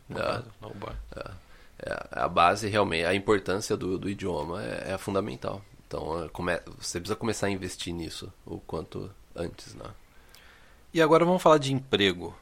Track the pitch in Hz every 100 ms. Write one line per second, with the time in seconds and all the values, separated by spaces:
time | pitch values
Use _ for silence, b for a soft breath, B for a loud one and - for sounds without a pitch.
0 | - - - 160 113 - 104 101 - -
1 | - - - 95 b b b - - -
2 | - 55 69 87 85 101 107 104 98 82
3 | 85 98 98 104 - 95 - 104 92 95
4 | 98 101 92 80 78 92 113 92 - 95
5 | - 98 107 127 - 98 - - - -
6 | - 85 80 - 87 85 - - - 90
7 | 92 107 113 104 101 95 92 - 90 85
8 | 80 - 98 - - 95 - - 95 95
9 | 98 - - - 90 - - 110 - -
10 | - b b b b b b b b 165
11 | 156 160 175 185 170 156 135 135 - 98
12 | 98 90 85 -